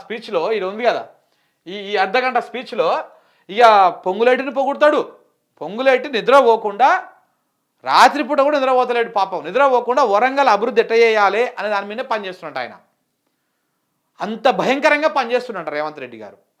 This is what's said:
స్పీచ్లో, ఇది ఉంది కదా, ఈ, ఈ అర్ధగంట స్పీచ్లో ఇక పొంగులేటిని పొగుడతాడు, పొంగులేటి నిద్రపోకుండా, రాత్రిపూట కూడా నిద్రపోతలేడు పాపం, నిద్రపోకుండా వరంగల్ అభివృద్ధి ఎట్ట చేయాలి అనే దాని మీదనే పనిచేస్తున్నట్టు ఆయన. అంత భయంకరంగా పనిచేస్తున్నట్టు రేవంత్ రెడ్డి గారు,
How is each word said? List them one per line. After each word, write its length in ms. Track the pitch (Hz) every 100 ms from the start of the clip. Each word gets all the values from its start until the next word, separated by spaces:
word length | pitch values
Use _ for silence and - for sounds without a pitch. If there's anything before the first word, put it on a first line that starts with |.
స్పీచ్లో, 500 | - 226 220 190 175
ఇది 120 | 220
ఉంది 200 | 185 214
కదా, 220 | 240 147 113 _ _ _ _ _ 165
ఈ, 80 |
ఈ 220 | 202 196 202
అర్ధగంట 420 | 190 247 254 240
స్పీచ్లో 680 | 233 233 254 226 165 277 - _ _ _ -
ఇక 380 | 202 233 208 185 - 185
పొంగులేటిని 440 | 202 240 254 269
పొగుడతాడు, 720 | 254 277 277 302 294 - - _ _ _ -
పొంగులేటి 480 | 151 214 269 254 294
నిద్రపోకుండా, 1000 | 240 175 277 240 220 214 202 262 - - _ _ _ _ _ _ _
రాత్రిపూట 560 | 127 156 240 269 254 285
కూడా 180 | 277 294
నిద్రపోతలేడు 500 | 262 254 247 240 233
పాపం, 360 | 208 190 170
నిద్రపోకుండా 600 | 147 208 277 247 233 254
వరంగల్ 440 | 247 202 247 269 269
అభివృద్ధి 320 | 202 240 214
ఎట్ట 120 | 220
చేయాలి 600 | 226 233 220 196 202 240 -
అనే 100 | 202
దాని 180 | 202 202
మీదనే 160 | 214
పనిచేస్తున్నట్టు 580 | 254 220 190 180 160 135
ఆయన. 120 | 117 92 _ _ _ _ _ _ _ _ _ _ _ _ _ -
అంత 300 | 180 220 254
భయంకరంగా 580 | 190 180 277 302 294 302
పనిచేస్తున్నట్టు 640 | 294 233 247 247 196 156
రేవంత్ 280 | 147 151 151
రెడ్డి 200 | 123 113
గారు, 180 | 104 - _ _